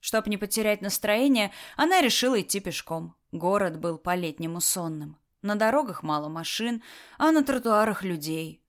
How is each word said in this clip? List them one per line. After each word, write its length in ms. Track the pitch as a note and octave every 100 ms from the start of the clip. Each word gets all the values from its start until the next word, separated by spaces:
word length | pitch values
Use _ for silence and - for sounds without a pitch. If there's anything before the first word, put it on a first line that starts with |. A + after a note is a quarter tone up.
Чтоб 260 | - A3 G#3+
не 100 | G3+
потерять 440 | G#3 A3 G#3+ G#3
настроение, 720 | G3 - G#3 G#3+ C#4 A#3+ G3+ - - -
она 260 | D#4+ F#4
решила 380 | B3+ - B3 A3+
идти 200 | F3+ G3+
пешком. 560 | F#3+ - - E3 E3 - -
Город 460 | E3+ F3 G3+ F#3 D#3+
был 180 | E3+ D#3+
по-летнему 640 | F3 F3+ E3 D3+ E3 E3+
сонным. 560 | - F#3+ E3 D#3 D3+ - _ _
На 140 | G3+ G#3
дорогах 480 | A3 C#4+ B3+ E3+
мало 240 | D#3 D3+ D3+
машин, 560 | E3 E3 - A#3 A#3 - - - -
а 140 | D#4+
на 120 | D#4
тротуарах 600 | C#4 B3+ A#3 G#3+ A3 F#3+
людей, 580 | F#3+ E3 D3+ D#3+ D#3+ D#3